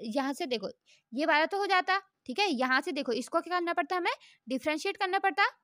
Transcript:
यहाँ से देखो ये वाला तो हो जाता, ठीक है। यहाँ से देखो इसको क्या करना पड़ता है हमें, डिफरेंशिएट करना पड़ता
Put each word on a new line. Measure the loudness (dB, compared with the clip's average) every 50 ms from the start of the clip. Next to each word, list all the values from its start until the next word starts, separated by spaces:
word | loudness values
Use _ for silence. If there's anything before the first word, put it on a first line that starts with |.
| -8
यहाँ | -4 -2 -2 -2 -2 -2
से | -4 -4 -4
देखो | -4 -4 -4 -6 -10 _ _ _ -20 _ _ _ -4
ये | -2 2
वाला | 4 4 4 4 2
तो | 0 -2
हो | 0 2
जाता, | 2 2 2 2 0 -2 -2 _ _ _ _ -8
ठीक | 0 0
है। | 2 2
यहाँ | 2 0 0 2 2 0
से | 0 0 -4
देखो | -4 -2 -2 -2
इसको | -4 -4 -2 -2 -2
क्या | -2 0 -2
करना | -2 0 0 0
पड़ता | -2 0 0 0
है | 0
हमें, | 0 0 -2 -4 -8 -20 -20 _ _ -6
डिफरेंशिएट | -6 -2 -2 -2 -2 -2 -2 -4 -4 -2
करना | -2 0 0 2
पड़ता | 2 0 2 4 2 2 2 _